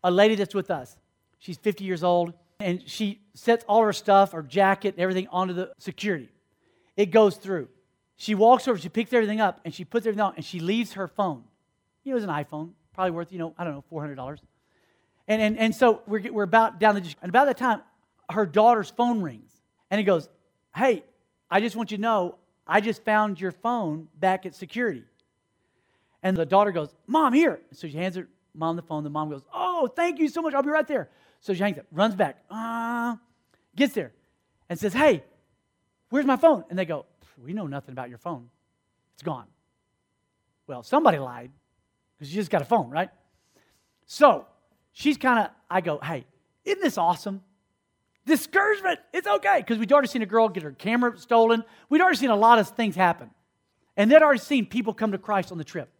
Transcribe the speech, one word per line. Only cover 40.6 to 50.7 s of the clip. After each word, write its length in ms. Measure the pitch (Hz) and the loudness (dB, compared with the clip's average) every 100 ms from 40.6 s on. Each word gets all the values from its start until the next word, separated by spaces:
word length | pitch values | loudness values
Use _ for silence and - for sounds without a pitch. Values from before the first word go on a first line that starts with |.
| - | -16
Well, 160 | 127 | -16
somebody 360 | 117 277 302 156 | -2 2 4 2
lied, 340 | 131 120 123 _ _ _ _ _ _ _ | -6 -12 -18 _ _ _ _ _ _ _
'cause 120 | 143 | -10
you 60 | 185 | -8
just 140 | 185 | -2
got 120 | 180 | -2
a 20 | |
phone, 240 | 135 220 120 | 0 -2 0
right? 220 | 147 190 _ _ _ _ _ _ _ _ _ _ | -6 -6 _ _ _ _ _ _ _ _ _ _
So 400 | - 285 156 - _ _ _ _ | 6 6 6 -4 _ _ _ _
she's 260 | - 294 277 | -4 -2 0
kinda, 340 | 262 233 202 _ _ | 0 0 0 _ _
I 140 | 185 | -2
go, 160 | 165 147 | -2 -6
"Hey, 260 | 143 147 - _ _ _ | -6 -10 -12 _ _ _
isn't 180 | - 392 | -6 -2
this 140 | 339 202 | -2 0
awesome? 460 | 170 175 208 196 _ _ _ _ _ _ _ _ | -2 -2 -6 -12 _ _ _ _ _ _ _ _
Discouragement, 760 | - 302 - 381 415 415 381 339 _ | 0 0 2 0 0 0 -2 -4 _
it's 160 | 349 403 | -6 -2
okay." 340 | 403 392 359 | 0 2 0
'Cause 140 | 214 226 | 0 -4
we'd 160 | 220 | 4
already 160 | 285 262 | 4 4
seen 140 | 247 | -4
a 40 | 214 | 0
girl 220 | 226 220 | 2 2
get 140 | 180 | 0
her 100 | 151 | -12